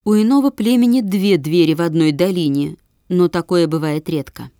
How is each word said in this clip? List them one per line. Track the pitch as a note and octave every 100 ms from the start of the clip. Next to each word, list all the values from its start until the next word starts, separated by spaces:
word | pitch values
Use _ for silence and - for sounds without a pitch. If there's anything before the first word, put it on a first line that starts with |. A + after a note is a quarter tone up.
| G#3
У | G#3+
иного | A3 C#4 C#4
племени | C4+ A3 B3 A#3+ B3+
две | G3+ G3 G3+ F3+
двери | C#3+ F3 D#3+ D#3
в |
одной | E3+ D#3 D#3
долине, | D3 F3+ F3+ D#3 C#3 D3 D#3+ _ _ -
но | F3+ F3
такое | F3 E3 F3+ E3
бывает | D#3+ D#3 D3+ D#3
редко. | D#3 C3+ - B2+